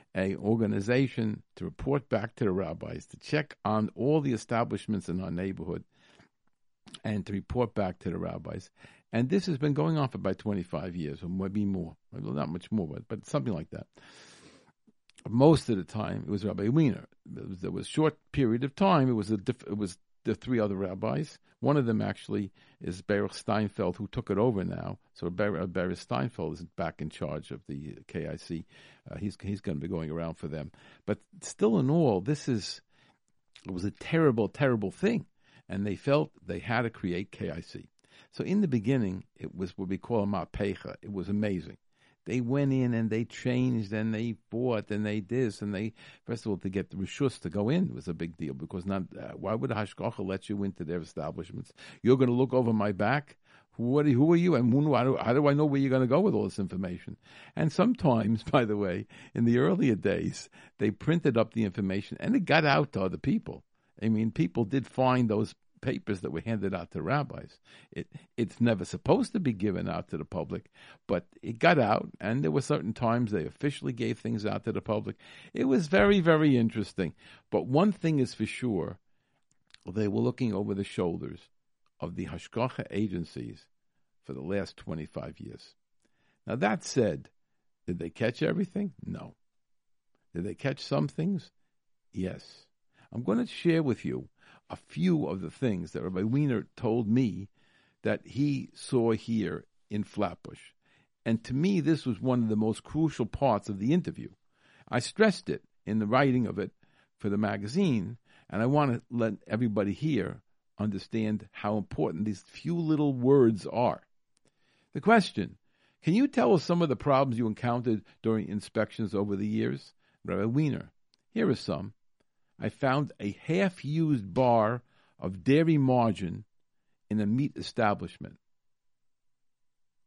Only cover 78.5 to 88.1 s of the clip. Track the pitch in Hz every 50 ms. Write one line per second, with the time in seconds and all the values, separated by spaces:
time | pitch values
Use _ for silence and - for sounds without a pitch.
78.5 | - - 127 123 101 87 73 - 90 - _ _ _ _ _ _ _ _ _ _
79.5 | _ _ _ _ - _ _ 87 90 107 107 101 101 113 117 123 120 - 131 113
80.5 | 98 98 104 104 101 98 98 - - 107 92 85 87 85 73 - 80 - - _
81.5 | _ _ _ _ _ _ _ _ _ _ - 87 87 92 92 - 87 85 - -
82.5 | - 110 123 131 - - - - - 98 110 95 90 87 80 - - 65 60 55
83.5 | - - _ _ _ _ _ _ _ _ _ _ _ _ _ - 65 65 69 87
84.5 | 101 101 92 - - - - - 82 80 76 - - - - - - - - 58
85.5 | - - - - _ _ _ _ _ _ _ _ _ _ _ _ _ _ _ -
86.5 | 110 127 180 214 214 170 - - - 135 113 98 76 67 - - _ _ _ _
87.5 | _ _ _ _ _ _ _ - 90 85 82 82